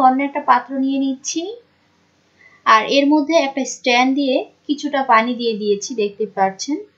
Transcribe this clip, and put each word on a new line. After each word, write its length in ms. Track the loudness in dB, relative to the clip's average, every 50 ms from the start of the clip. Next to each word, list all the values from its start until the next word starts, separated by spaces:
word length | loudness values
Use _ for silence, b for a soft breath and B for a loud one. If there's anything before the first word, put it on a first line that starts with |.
| 4 4
অন্য 120 | 4 2 -2 -4
একটা 140 | -6 -4 0 0
পাত্র 220 | 0 0 0 -4 -6 -4 -2
নিয়ে 160 | -2 -2 -2 -2
নিচ্ছি, 360 | -2 -4 -6 -8 -8 -8 -8 -8 -8 -10 -14 -18 _ _ _ _ _ _ _ _ _ _ _ _ b b b b b b b b
আর 180 | 4 4 4 4 2 2 4
এর 80 | 4 4 4
মধ্যে 220 | 2 2 2 2 2 2 0
একটা 140 | -2 -4 -6 -6 -8
stand 380 | -4 0 0 2 2 2 2 0 0
দিয়ে 160 | 0 0 0 0 -2 -4 _ _ _ -6
কিছুটা 320 | -4 -4 -4 -4 -2 -2 2 4
পানি 200 | 4 4 4 2 -2 -4
দিয়ে 140 | -2 -4 -4 -2
দিয়েছি। 300 | 0 0 0 -2 -2 -6 -6 -4
দেখতে 240 | -4 -4 -4 -6 -8 -6 -2 -2
পাচ্ছেন 400 | -2 -2 -2 -6 -8 -6 -6 -6 -8 -12 _